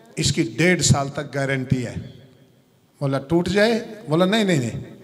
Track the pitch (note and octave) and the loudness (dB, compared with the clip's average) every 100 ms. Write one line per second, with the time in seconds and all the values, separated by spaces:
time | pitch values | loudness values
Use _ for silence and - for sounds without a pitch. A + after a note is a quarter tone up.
0 | - - D#3 - D3+ A#2 E3+ F3+ C#3+ D3 | -16 -4 -2 0 -2 2 2 4 4 2
1 | C#3 D3+ C#3 C#3+ C#3 C3+ B2+ C3 A#2 F2+ | 0 -6 -8 -4 -2 -2 -2 -2 -4 -8
2 | - - - _ _ _ _ _ _ - | -12 -18 -20 _ _ _ _ _ _ -6
3 | C#3+ C3+ C3+ E3+ F3 G3 G#3+ A3 - - | -2 -2 0 0 2 2 4 2 -4 -12
4 | - D#3 F#3 A3 G3+ D#3 A#2 - - - | -2 2 4 2 2 2 0 -6 -10 -16